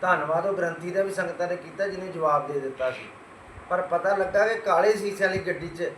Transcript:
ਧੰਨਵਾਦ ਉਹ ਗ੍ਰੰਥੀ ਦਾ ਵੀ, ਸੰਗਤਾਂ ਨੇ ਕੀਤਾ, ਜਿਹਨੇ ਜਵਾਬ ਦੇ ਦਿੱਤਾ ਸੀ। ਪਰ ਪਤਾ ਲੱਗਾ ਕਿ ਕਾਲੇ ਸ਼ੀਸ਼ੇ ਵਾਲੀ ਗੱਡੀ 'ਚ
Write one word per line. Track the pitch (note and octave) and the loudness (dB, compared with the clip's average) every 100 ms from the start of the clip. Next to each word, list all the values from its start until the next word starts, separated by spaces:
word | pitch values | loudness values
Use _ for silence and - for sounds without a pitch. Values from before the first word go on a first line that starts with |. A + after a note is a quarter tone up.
ਧੰਨਵਾਦ | F#3 E3 D3+ E3 G3 | 0 2 2 0 0
ਉਹ | F#3+ | 0
ਗ੍ਰੰਥੀ | E3+ D#3+ F3 | -2 -4 -4
ਦਾ | F#3+ | 0
ਵੀ, | G3 | 0
ਸੰਗਤਾਂ | F3+ E3+ E3+ F3 | 0 -2 -2 -2
ਨੇ | F3+ | -4
ਕੀਤਾ, | E3 - G3 | -6 -4 -4
ਜਿਹਨੇ | F#3 F3+ | -4 -8
ਜਵਾਬ | E3 D#3 D3 C#3+ | 0 2 2 2
ਦੇ | C#3+ | -4
ਦਿੱਤਾ | C3 C3 C3 | -4 -2 -2
ਸੀ। | A2+ - - - - - - - | -4 -10 -16 -20 -20 -18 -14 -4
ਪਰ | F3+ | -2
ਪਤਾ | F#3 E3+ F#3+ G3 | 0 0 2 2
ਲੱਗਾ | F#3 G3+ G#3+ | 4 4 4
ਕਿ | |
ਕਾਲੇ | A3 G3 E3+ G#3 G#3 | 2 2 4 6 4
ਸ਼ੀਸ਼ੇ | G3+ G3 F#3+ | 0 0 0
ਵਾਲੀ | F#3+ | 0
ਗੱਡੀ | E3+ F3 E3 | -2 -4 -6
'ਚ | E3+ D3 | -6 -6